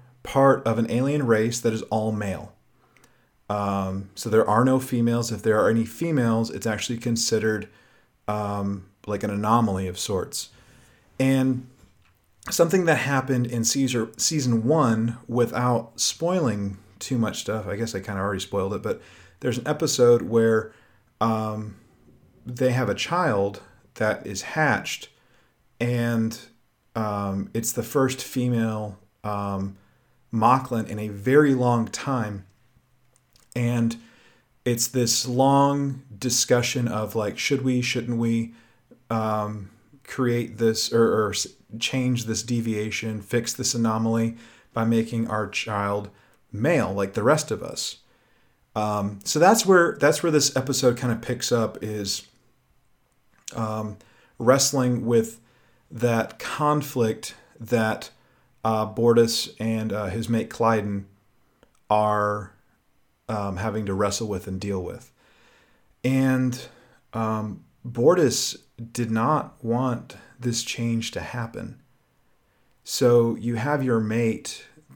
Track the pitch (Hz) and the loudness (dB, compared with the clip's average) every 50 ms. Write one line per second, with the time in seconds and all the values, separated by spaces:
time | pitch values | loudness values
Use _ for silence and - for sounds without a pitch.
0 | - - _ _ - - - 135 135 135 117 - - 113 110 113 113 - - 123 | -20 -20 _ _ -10 -2 2 4 6 6 6 4 2 0 0 0 0 0 0 0
1 | 131 139 147 151 139 117 113 107 110 117 117 - - 117 110 110 - - 107 110 | 0 0 0 0 2 4 4 4 2 2 0 -2 -2 -2 -2 -2 -4 -4 -4 -2
2 | 110 110 107 104 104 98 92 76 73 - - _ _ _ _ _ _ _ _ _ | -2 -2 -2 -2 -2 -4 -4 -6 -8 -12 -18 _ _ _ _ _ _ _ _ _
3 | _ _ _ _ _ _ _ _ _ - 104 104 101 101 98 98 95 95 95 98 | _ _ _ _ _ _ _ _ _ -6 -4 -2 -2 0 0 -2 -2 -2 -4 -6
4 | 95 - - - - 113 107 110 - - 104 113 127 131 131 131 127 - 127 120 | -8 -10 -12 -10 -2 2 4 4 6 6 6 6 6 6 4 2 0 0 0 2
5 | 117 117 117 120 117 - 113 98 95 113 107 107 92 104 113 117 113 - - - | 2 2 2 0 0 -2 -4 -2 2 2 4 4 6 4 4 2 2 -2 -4 -4
6 | 165 170 156 135 120 117 113 113 113 117 - - - 113 107 101 - - 120 113 | -2 0 2 2 2 2 2 2 0 -2 -4 -6 -4 -4 -4 -4 -4 -6 -6 -4
7 | - 120 117 113 - - 113 110 107 110 107 104 101 - - _ _ _ _ _ | -4 -2 -2 -2 0 0 0 2 2 0 0 -2 -4 -10 -16 _ _ _ _ _
8 | _ _ _ _ _ - 104 107 104 101 101 101 101 101 101 95 92 - _ _ | _ _ _ _ _ -6 -4 -4 -2 -4 -2 -2 -2 -4 -4 -6 -8 -14 _ _
9 | - - 104 101 - 101 101 104 104 107 113 120 117 107 95 92 95 92 90 - | -8 -6 -6 -4 -4 -4 -4 -2 2 4 4 4 4 2 0 0 -4 -4 -6 -6
10 | - - 101 92 87 - - - - - - - _ _ - - _ _ _ _ | -6 -4 -4 -4 -4 -6 -8 -10 -12 -12 -16 -20 _ _ -20 -20 _ _ _ _
11 | _ _ _ - 135 135 135 131 131 131 127 120 - - - _ _ _ _ _ | _ _ _ -2 0 2 2 2 2 2 0 -2 -4 -12 -18 _ _ _ _ _
12 | _ _ _ _ _ _ _ _ - - - - 165 165 190 190 175 165 151 117 | _ _ _ _ _ _ _ _ -12 -2 2 2 4 4 4 2 2 2 2 2
13 | 117 143 139 135 131 131 131 123 123 117 120 117 113 - - 139 135 123 123 120 | 0 0 0 0 0 0 0 0 0 0 -2 -2 -2 0 0 0 0 0 0 -2
14 | 110 113 - - - - 160 151 127 127 117 113 110 127 156 165 139 117 110 110 | -2 -4 -4 -4 -2 -2 0 0 0 2 2 2 2 2 4 4 4 4 2 2
15 | 113 117 117 - - - 117 123 120 117 - 120 123 123 120 113 113 - - - | 0 -2 -4 -6 -8 -4 0 0 0 0 0 0 0 2 2 0 -2 -4 -6 -4
16 | - - - - 165 170 185 185 160 120 104 101 101 98 98 - - - - - | -4 -4 -2 -2 -2 0 0 0 0 0 0 -2 -4 -6 -8 -10 -14 -20 -18 -14
17 | - - 135 120 113 107 - - - - 107 110 98 98 101 101 113 113 - 95 | -8 -4 -2 0 0 0 -2 -4 -6 -4 -4 -4 -4 -6 -6 -6 -6 -6 -6 -6
18 | 98 - 101 98 95 101 101 92 - - - 101 95 95 104 92 - 107 - - | -8 -6 -4 -4 -2 -2 -2 -4 -4 -4 -4 -2 -2 -2 -4 -4 -4 -4 -6 -6
19 | - - - - - - _ - - 131 123 123 120 147 151 151 160 143 - - | -10 -18 -20 -20 -20 -20 _ -8 -4 -4 -4 -4 -4 -4 -4 -2 -2 -2 2 4
20 | 123 120 120 120 - 92 113 113 113 113 110 110 110 - - _ _ _ _ _ | 6 6 6 6 2 2 2 2 4 4 4 2 0 -2 -8 _ _ _ _ _
21 | _ _ _ - 113 113 110 110 110 107 107 110 107 104 98 - _ _ _ _ | _ _ _ -2 0 0 0 0 -2 -4 -6 -8 -8 -10 -12 -16 _ _ _ _
22 | _ - - _ _ _ _ _ - 123 123 113 131 127 123 131 127 104 98 95 | _ -20 -20 _ _ _ _ _ -14 -12 -4 -2 0 0 2 0 0 0 -2 -2
23 | - - 170 180 180 147 110 98 98 101 101 - - - - _ _ _ - - | -4 -2 0 0 2 2 2 2 0 0 -2 -6 -14 -20 -20 _ _ _ -6 -2
24 | 113 107 - - - - 104 95 - - - 160 156 143 110 98 - - - - | 0 0 0 -2 -4 -8 -8 -8 -10 -6 -2 0 2 2 2 2 0 -4 -10 -10
25 | - - _ _ _ _ _ _ _ _ _ _ _ _ _ - 120 120 123 120 | -12 -16 _ _ _ _ _ _ _ _ _ _ _ _ _ -4 -2 -2 0 0
26 | 117 117 117 113 113 113 113 - - - _ _ _ _ _ _ _ _ - 113 | 0 0 0 0 0 -2 -4 -8 -14 -20 _ _ _ _ _ _ _ _ -6 -6
27 | 110 107 104 101 101 98 95 98 98 - - 113 113 - - 123 120 - - 143 | -4 -2 -2 -2 -2 -2 -4 -4 -6 -6 -6 -6 -4 -4 -4 -4 -4 -2 0 2
28 | 135 123 127 - - - - 131 123 123 120 117 113 113 107 107 107 104 95 - | 2 2 0 -4 -10 -8 -4 -2 0 0 0 0 0 0 -2 -4 -6 -8 -10 -14
29 | _ _ _ _ - 104 104 101 101 101 98 98 95 98 98 - _ _ _ _ | _ _ _ _ -8 -6 -4 -4 -2 -2 -4 -4 -4 -6 -8 -12 _ _ _ _
30 | _ _ _ _ _ _ - 113 110 117 127 131 131 - 123 113 107 - 104 107 | _ _ _ _ _ _ 0 4 6 6 6 4 2 0 -4 -4 -4 -4 -6 -6
31 | 107 107 101 101 101 127 135 147 151 143 135 123 123 123 120 117 113 101 - - | -6 -8 -8 -4 0 4 6 8 8 8 6 4 4 4 4 2 2 0 -4 -6
32 | - 143 135 123 110 104 101 98 95 - _ _ _ _ _ _ _ _ _ _ | -4 -4 -2 -2 -2 -4 -6 -10 -12 -16 _ _ _ _ _ _ _ _ _ _
33 | _ _ _ _ _ _ _ _ _ _ - 123 120 120 120 117 117 117 113 - | _ _ _ _ _ _ _ _ _ _ -4 -2 0 0 2 2 0 0 -2 -4
34 | - - _ _ _ _ _ _ _ _ _ _ - 123 120 113 - - - 127 | -10 -20 _ _ _ _ _ _ _ _ _ _ -2 -2 -2 0 -2 -2 0 0
35 | 120 120 - - - 127 123 123 131 139 139 139 139 143 143 143 143 139 135 - | 0 0 0 -2 -2 -2 0 2 4 4 6 6 4 4 2 0 -2 -4 -4 -8
36 | - - 110 98 - 127 - - - - 127 120 120 - - 131 120 117 - 110 | -12 -16 -12 -8 -4 -2 0 0 2 4 4 2 2 2 -2 -2 -2 -2 -2 -4
37 | 107 101 101 110 104 104 - - - - 143 131 123 131 127 127 123 - - 123 | -4 -4 -4 -4 -4 -4 -4 -4 -2 -2 -2 0 0 0 0 0 0 -2 -2 -4
38 | 113 117 120 117 117 117 113 117 113 113 - - - _ _ _ _ _ - - | -4 -4 -2 -2 0 0 0 0 -2 -4 -8 -16 -20 _ _ _ _ _ -20 -16
39 | _ - 117 113 110 110 107 107 104 104 107 107 98 95 - _ _ _ - - | _ -4 -2 -2 0 0 -2 -2 -2 -4 -6 -10 -12 -14 -18 _ _ _ -20 -20
40 | _ - - - 131 120 120 120 117 - 101 107 117 113 110 - - - - 117 | _ -10 -4 -2 0 0 0 0 -2 -4 -2 0 2 2 2 0 -2 0 2 4
41 | 113 98 92 110 107 101 95 - - - - _ _ _ - 113 - - - 131 | 4 4 4 2 2 0 -2 -4 -6 -6 -10 _ _ _ -10 -6 -6 -4 -2 0
42 | 127 127 127 113 104 113 110 - - - 123 120 113 117 110 104 107 110 104 - | 0 0 0 0 -2 -4 -6 -6 -4 -2 -2 -2 -2 -2 -2 -2 -4 -4 -6 -6
43 | - 113 110 107 101 - - 120 113 - - - 123 - - 120 117 117 110 110 | -6 -6 -6 -8 -6 -4 -4 -2 -2 -4 -6 -4 -4 -4 -2 0 0 0 0 0
44 | 113 113 113 113 113 113 117 - - - - - _ _ - 117 113 113 117 113 | 0 0 0 0 0 -2 -4 -8 -14 -20 -20 -20 _ _ -4 -2 0 2 2 2
45 | 113 113 120 113 113 113 107 107 107 95 - - - 110 107 101 101 101 101 104 | 0 0 -2 -4 -4 -2 -2 -4 -4 -4 -6 -6 -6 -4 -4 -2 -2 -2 -2 -4
46 | 98 98 - _ _ _ _ _ _ _ - 104 113 151 175 151 104 85 98 101 | -6 -8 -14 _ _ _ _ _ _ _ -8 -4 0 0 2 2 0 0 -2 -2
47 | 98 98 - 110 104 127 156 156 - - 113 - - 82 - - - - - - | -4 -4 -2 0 2 2 2 2 0 -4 -6 -8 -8 -8 -10 -8 -10 -10 -10 -14
48 | _ _ _ _ _ _ _ _ _ _ _ _ _ _ - 110 107 107 104 104 | _ _ _ _ _ _ _ _ _ _ _ _ _ _ -6 -4 -2 -2 -2 -2
49 | 101 101 104 98 - - - 151 165 190 226 - - 185 190 185 170 160 - - | -4 -4 -6 -8 -6 -4 2 4 6 6 6 6 6 6 6 6 6 4 2 2
50 | 139 147 151 - - 170 151 147 - - - 131 123 139 131 - 135 127 120 - | 4 4 4 2 2 2 4 4 2 2 0 -2 -2 -2 0 2 4 2 2 2
51 | - 123 113 - - - 123 123 - - 123 117 110 104 - - - 104 107 107 | 0 -2 -2 -2 -4 -6 -6 -4 -2 0 2 2 2 0 -4 -6 -8 -6 -6 -4
52 | 101 98 - - - - _ _ _ _ _ _ _ _ _ _ _ _ _ _ | -4 -4 -6 -6 -10 -14 _ _ _ _ _ _ _ _ _ _ _ _ _ _
53 | _ _ _ _ _ _ _ _ _ - - 117 113 110 107 107 107 107 104 - | _ _ _ _ _ _ _ _ _ -12 -8 -6 -6 -4 -4 -6 -6 -8 -10 -14
54 | - _ _ _ _ _ _ - 117 117 131 139 - - - 135 127 127 123 - | -18 _ _ _ _ _ _ 0 2 4 4 4 2 0 0 0 0 0 0 0
55 | - 117 120 117 110 - - - _ _ _ _ _ _ _ _ _ _ - 117 | 0 2 2 2 2 0 -4 -16 _ _ _ _ _ _ _ _ _ _ -6 -2
56 | 117 120 117 113 110 - - - - - - - 156 147 151 151 143 - - 131 | 0 0 0 0 -2 -4 -8 -12 -10 -8 -4 -2 0 0 0 0 -2 -2 -2 0
57 | 117 110 110 - - - - - - _ - - 113 107 123 113 110 110 107 - | 0 0 0 -4 -8 -14 -16 -18 -20 _ -20 -16 -4 0 0 2 2 2 -2 -4
58 | - - - _ _ _ _ _ _ _ _ _ - 113 113 107 107 104 - - | -8 -14 -18 _ _ _ _ _ _ _ _ _ -2 0 0 0 -2 -2 -2 2
59 | 117 120 117 120 117 113 - - - - - - 110 113 113 110 110 110 98 107 | 4 6 8 8 6 6 4 -2 -4 -6 -6 -4 -2 -2 -2 -2 -2 -2 -4 -4
60 | 104 92 92 117 110 - 117 113 110 - - - 117 110 113 107 101 101 101 98 | -4 -4 -4 -4 -2 0 0 0 0 -2 -2 0 2 4 4 2 0 -2 -4 -6
61 | 98 - _ _ _ _ _ _ _ _ _ _ _ _ _ _ _ - 107 107 | -8 -10 _ _ _ _ _ _ _ _ _ _ _ _ _ _ _ 0 2 2
62 | 107 107 104 104 104 104 104 104 98 95 - _ _ _ _ _ _ _ _ _ | 4 4 2 2 2 0 -2 -4 -6 -12 -16 _ _ _ _ _ _ _ _ _
63 | _ _ _ _ _ - 110 104 101 101 95 90 107 110 101 110 107 98 95 95 | _ _ _ _ _ -6 -6 -4 -4 -4 -4 -4 -4 -4 -4 -4 -4 -2 -2 0
64 | 104 101 101 - 113 107 101 90 - 98 92 90 104 98 98 92 90 87 90 - | 0 0 0 -2 -4 -4 -4 -6 -6 -6 -8 -6 -4 -4 -4 -4 -6 -8 -10 -12
65 | - - _ _ _ _ _ _ _ _ _ _ _ _ _ _ _ _ _ _ | -16 -20 _ _ _ _ _ _ _ _ _ _ _ _ _ _ _ _ _ _
66 | - 127 131 131 135 131 131 127 127 127 123 - - - - _ _ _ _ _ | -2 0 2 4 4 4 4 2 2 0 -2 -4 -8 -16 -20 _ _ _ _ _
67 | _ _ - 113 113 110 110 107 107 107 98 - - _ _ _ - 123 117 117 | _ _ -6 -4 -2 -2 -2 -4 -4 -6 -8 -12 -16 _ _ _ -14 -8 -2 4
68 | 120 151 180 180 156 127 - - - - - - _ _ _ - 117 - - - | 6 6 6 8 6 4 2 0 -2 -4 -6 -10 _ _ _ -16 -14 -8 -4 -4
69 | 120 110 113 113 113 135 156 135 - - - - - 113 113 123 131 127 120 - | -2 0 0 2 2 2 2 0 -2 -6 -12 -8 -4 -2 -2 0 0 -2 -2 -4
70 | - - - - - - - - 120 123 113 - - - - - 117 117 117 113 | -6 -12 -18 -20 -20 -20 -14 -8 -4 -4 -4 -4 -4 -6 -6 -4 -2 -2 -2 -2
71 | 113 - - 90 85 - - 120 113 113 - - 50 - - - _ _ _ _ | -2 -4 -6 -8 -8 -8 -8 -8 -8 -8 -8 -10 -12 -12 -14 -16 _ _ _ _
72 | _ _ _ _ _ _ _ _ _ _ _ _ _ _ _ _ _ - - - | _ _ _ _ _ _ _ _ _ _ _ _ _ _ _ _ _ -8 -2 2
73 | 135 120 120 120 117 117 113 - 104 120 120 110 117 147 147 143 135 127 117 113 | 4 6 6 6 6 4 0 -2 -4 -4 -2 -2 -2 0 0 0 0 2 2 0
74 | 110 107 110 117 117 113 110 - - - - - - - _ - _ - - | 0 0 0 0 0 0 0 -2 -6 -12 -14 -14 -16 -20 _ -20 _ -20 -6